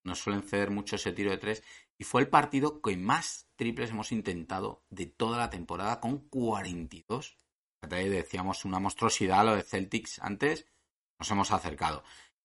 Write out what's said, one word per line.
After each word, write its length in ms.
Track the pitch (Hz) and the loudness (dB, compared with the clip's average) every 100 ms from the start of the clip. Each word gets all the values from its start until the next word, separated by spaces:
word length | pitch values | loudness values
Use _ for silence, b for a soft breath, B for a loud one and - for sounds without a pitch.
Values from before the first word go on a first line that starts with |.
| 92 | -8
no 80 | |
suelen 300 | 85 - 101 | -6 -2 -2
ceder 260 | 98 101 101 | -2 -2 0
mucho 260 | 101 101 104 | -2 -4 -4
ese 160 | 101 | -4
tiro 180 | 87 101 | 0 0
de 60 | 92 | 0
tres. 240 | 101 110 b b b - | -2 -4 b b b -14
Y 60 | |
fue 180 | 104 123 | 0 2
el 60 | - | 6
partido 520 | 151 147 139 147 151 | 4 4 2 2 0
que 160 | 110 92 | -2 0
más 520 | 98 156 - - - - | 2 2 0 -8 -12 -4
triples 340 | 117 117 117 | -2 -2 -4
hemos 220 | 110 107 | -4 -2
intentado 680 | 113 98 87 80 95 98 - - | -2 -2 -4 -4 -4 -4 -8 -12
de 180 | 95 85 | -10 -8
toda 300 | - 113 120 | -2 0 0
la 140 | 117 | -2
temporada, 500 | 95 85 87 101 120 | -4 -6 -4 -2 -2
con 280 | 117 139 - | -2 -4 -4
cuarenta 680 | 135 117 104 90 87 78 82 | -2 0 0 -2 -6 -8 -10
y 80 | - | -6
dos. 300 | 123 - - _ _ _ _ | -6 -6 -18 _ _ _ _
Fíjate, 260 | - 90 95 | -6 -2 0
decíamos 560 | 95 - 92 95 92 | 0 -2 -4 -2 -2
una 140 | 98 95 | -2 0
monstruosidad 640 | 98 - 113 - 95 92 | 0 2 2 4 4 6
lo 120 | 110 101 | 6 4
de 60 | |
Celtics 580 | - 95 95 113 - - | 2 -2 0 -2 -4 -8
antes, 460 | 98 101 143 160 - _ _ _ _ - | -6 0 2 2 -6 _ _ _ _ -8
nos 100 | - | 0
hemos 200 | 101 95 | 2 4
acercado. 520 | 95 82 71 80 73 - b b _ | 2 0 -2 -2 -2 -8 b b _